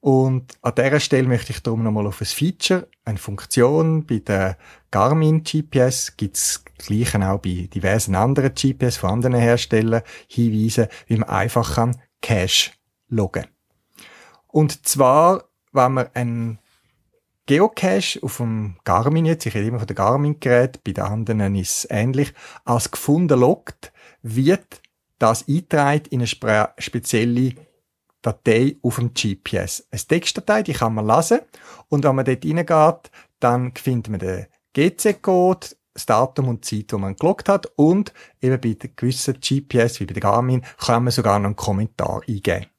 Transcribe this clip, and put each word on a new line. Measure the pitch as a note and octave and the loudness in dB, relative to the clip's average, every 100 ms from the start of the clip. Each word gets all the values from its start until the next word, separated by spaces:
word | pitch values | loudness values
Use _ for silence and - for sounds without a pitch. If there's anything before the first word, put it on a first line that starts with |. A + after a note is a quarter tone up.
Und | C#3+ C3 C3 C3 - - | 4 4 4 0 -4 -6
an | B2 | -4
dieser | A#2+ C3 C#3+ | 0 2 2
Stelle | - C3 C3 | 2 0 2
möchte | A#2+ - | 0 -2
ich | - | -8
darum | - A2+ | -4 -2
nochmal | A2+ G#2+ G#2 | -2 -2 -4
auf | G2 | -6
ein | G#2 | -8
Feature, | - D#3+ - - F#3 - _ - | -2 -4 -2 -2 -2 -2 _ -8
eine | G#2 | -8
Funktion | - G2+ - - A#2+ D#3 D#3+ D#3+ | -8 -12 -4 2 2 4 2 0
bei | D#3 A2+ | -2 -6
der | - G2 F#2+ F2+ - - _ | -2 0 0 -4 -16 -20 _
Garmin | G2+ A2+ D#3 D#3 D#3+ | 0 2 4 2 2
G | D#3+ D#3 | 0 -4
P | D3+ C3+ | -2 2
S, | B2+ B2+ - - | 2 0 -8 -6
gibt's | G2+ - - - - _ | -6 -4 -4 -6 -12 _
gleichen | - G#2 A#2 G#2+ | -4 -2 0 0
auch | F#2+ G2 | 0 -2
bei | F#2 F2+ F2 | -4 -6 -6
diversen | G2 F#2 G#2+ - | -4 0 0 0
anderen | F#2 A#2 C#3 C3+ | 0 2 2 0
G | C3 C3+ | 0 -2
P | C3 | 0
S | B2+ - | -2 -2
von | F#2 | -2
anderen | A2 B2 B2 | 0 0 2
Herstellern, | A#2 A#2 - A2 A2 A2+ - - _ | 4 2 2 0 2 -2 -4 -20 _
hinweisen, | - A#2 G#2+ A2+ G#2+ A2 - _ | -2 0 0 0 0 -2 -4 _
wie | A2+ | -2
man | - | -2
einfach | G2 A2 B2 A2 - | -2 0 0 0 0
kann | A#2 B2 _ _ | 0 -2 _ _
Cache | - G#2+ F#2 - - _ _ _ _ | -2 -2 0 0 -2 _ _ _ _
loggen. | A2+ F#2+ - D#2+ _ _ _ _ _ - - - _ _ | -2 -2 -4 -10 _ _ _ _ _ -20 -20 -20 _ _
Und | D3+ D3+ - - | 0 0 0 -6
zwar, | C#3 C3 C#3+ E3+ F#3+ - _ _ | 2 4 6 4 2 -4 _ _
wenn | C3+ B2+ | 2 2
man | C3 B2 | 2 -4
einen | - A#2+ A#2 A#2 A2 _ _ _ _ _ _ _ _ - | -4 -6 -4 -6 -8 _ _ _ _ _ _ _ _ 0
Geocache | C#3+ G#3+ - F#3+ G3 - - | 2 2 0 0 0 -2 -6
auf | B2 - | -8 -6
dem | A#2 A2 G#2 F2 | -4 -4 -6 -8
Garmin | - F#2 B2 D#3+ | 0 2 2 2
jetzt, | D#3+ E3 A2+ | 2 0 -2
ich | |
rede | G#2+ G#2+ | -2 -2
immer | A#2+ | -4
von | G#2+ | -6
der | G2 | 0
Garmin-Gerät, | G2+ C3 D3 D3 C3 B2 B2+ - | 2 2 0 -2 4 4 4 -2
bei | - | -8
den | G2 | -4
anderen | G2 G#2+ A2 G#2+ G2+ | -4 -4 -2 -2 0
ist | G2 F2+ - | -2 -4 -6
es | - | -4
ähnlich, | G#2+ A#2 C3 C#3+ - - - - | -2 0 0 -2 -6 -20 -16 -2
als | A#2 - | -2 -2
gefunden | - - D3+ F3 B2+ | -6 0 2 2 4
loggt, | B2 F#3+ - - - _ - _ | 4 2 -4 -20 -20 _ -20 _
wird | A#2 A2 C3+ F#3+ _ - _ _ _ _ | -6 0 2 0 _ -20 _ _ _ _
das | A2 A2+ - | 2 2 -2
eingetragen | D3 - D3+ C#3+ D3+ D3+ | -4 0 0 2 0 -2
in | B2+ | -4
eine | A#2 | -4
spre-, | - A2+ G#2+ G#2 - | -4 0 2 2 -4
spezielle | - B2 - A#2 A#2 A#2+ C3 B2 - _ _ _ _ _ | -8 -8 -2 0 0 0 -2 -4 -18 _ _ _ _ _
Datei | A#2 G#2+ - A2+ C3+ D3+ | -6 -2 2 2 2 0
auf | B2 A#2 | -4 -2
dem | A#2+ | -4
G | - G#2+ | -4 -4
P | F#2+ - G2 | -6 -6 -6
S. | F2+ - _ | -4 -10 _
Eine | G#2 | -12
Textdatei, | - E3 - - - G#3+ | -2 -2 -2 -6 0 0
die | G3 | 0
kann | C#3+ A#2 | -2 -2
man | A2 G#2+ | -2 2
lesen. | B2 E3+ A#3+ - - - - _ | 2 4 0 0 -20 -20 -20 _
Und | D3 | 0
wenn | C#3 C3+ | 2 0
man | |
dort | C3 B2+ | 0 -2
reingeht, | D#3 D#3+ E3 D#3+ D#3 E3+ - - _ _ | -2 -4 2 4 4 2 -10 -20 _ _
dann | B2 A#2+ B2 | 0 2 -2
findet | B2+ - B2 A2 | -6 -4 -4 -4
man | G2+ | -6
den | F#2 F#2 - _ _ | -6 -8 -10 _ _
G-C-Code, | - E3 E3 A3 G3+ - F#3 F3+ F3+ - - _ | 0 0 2 -2 0 0 2 2 0 -6 -20 _
das | - - | -16 0
Datum | A2 C3 - C3 | 2 2 -2 -4
und | A#2 - | -4 -6
die | G#2+ G#2+ | -8 -6
Zeit, | |
wo | G#2 | -6
man | G2 F#2 | -6 -2
geloggt | E3 - - | -2 0 0
hat. | G3 - - | -2 -2 2
Und | D3 F#3 G3+ - - _ | 2 2 -2 -10 -20 _
eben | B2+ C3 | -2 -2
bei | B2 | -2
den | G#2+ - - | -6 -10 -6
gewissen | B2 C3 - B2+ | -4 -2 -4 -6
G | - C3+ | -2 -4
P | C#3+ B2 | 0 2
S, | A#2 - | 2 0
wie | F#2+ | -8
bei | |
der | F#2+ | -2
Garmin, | G2+ A2 B2+ B2+ - - | 0 0 0 -2 -4 -8
kann | - A#2+ | 0 0
man | B2 | 0
sogar | B2 A2 G2+ | 0 2 2
noch | G2+ | 0
einen | G#2+ | -4
Kommentar | - G2 A2 - - G#2+ - | -4 -2 -4 -4 -4 -4 -6
eingeben. | G#2 G2+ E2 - | -6 -2 -4 -6